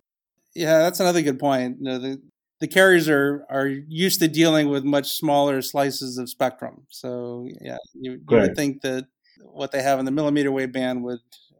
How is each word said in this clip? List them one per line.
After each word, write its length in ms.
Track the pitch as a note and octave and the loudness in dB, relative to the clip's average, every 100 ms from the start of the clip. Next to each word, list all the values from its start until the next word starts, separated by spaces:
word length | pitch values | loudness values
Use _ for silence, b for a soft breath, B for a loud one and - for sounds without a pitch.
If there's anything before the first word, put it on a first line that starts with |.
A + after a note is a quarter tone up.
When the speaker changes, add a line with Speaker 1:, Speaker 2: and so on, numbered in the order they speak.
| _ _ _ _ _ | _ _ _ _ _
Speaker 1:
Yeah, 240 | E3+ D#3+ D#3+ | -4 2 4
that's 220 | E3+ F3+ | 4 2
another 220 | F3+ F3 | 2 2
good 160 | D3 C3 | 0 0
point. 400 | C#3+ C3 B2+ B2+ | 0 0 -2 -6
You 40 | |
know, 140 | C3+ B2+ | -6 -6
the, 220 | C3 C3+ _ _ _ - | -6 -8 _ _ _ -10
the 80 | D#3+ | -2
carriers 400 | F#3 F#3+ F3+ D#3 | 4 6 6 4
are, 380 | C#3+ C#3 C#3+ - | 2 2 -2 -6
are 180 | C3+ C#3 | -4 -2
used 540 | C#3 D3+ D#3 F#3+ F#3 | -4 -10 -2 0 2
to 80 | D#3+ | 0
dealing 400 | D3+ E3 D#3 D3 | 4 4 4 2
with 160 | C#3 | 0
much 320 | C3+ C#3+ C#3 - | 0 0 -2 -4
smaller 460 | D3+ C#3+ C#3+ C3+ | 0 2 2 0
slices 560 | B2+ C#3+ C#3 C3 C3 B2+ | -2 -2 -2 -2 -8 -8
of 100 | B2 | -10
spectrum. 580 | - B2+ - - - _ | -4 -4 -4 -14 -14 _
So, 580 | - B2+ B2 A#2+ A#2+ B2 - | -14 -12 -10 -10 -12 -14 -14
yeah, 180 | B2+ B2 - | -14 -14 -16
you, 180 | - C3 | -14 -12
you 60 | B2+ | -12
would 80 | - | 2
Speaker 2:
Correct. 300 | A#2 G2 - | 4 4 0
Speaker 1:
think 260 | C#3+ C3+ | -2 -2
that 240 | C3+ C3 C3 _ _ _ | -4 -6 -8 _ _ _
what 320 | C3+ C#3+ C#3+ | -20 -10 -6
they 100 | C#3+ | -2
have 160 | C3+ C3+ | 0 0
in 60 | |
the 60 | C3 | 0
millimeter 420 | C#3+ D3 D3 C#3 | 0 2 2 0
wave 200 | C3+ C3 | 0 -4
band 300 | C3 B2+ B2+ | -2 -4 -4
would, 160 | B2 A#2+ _ - _ _ | -6 -10 _ -20 _ _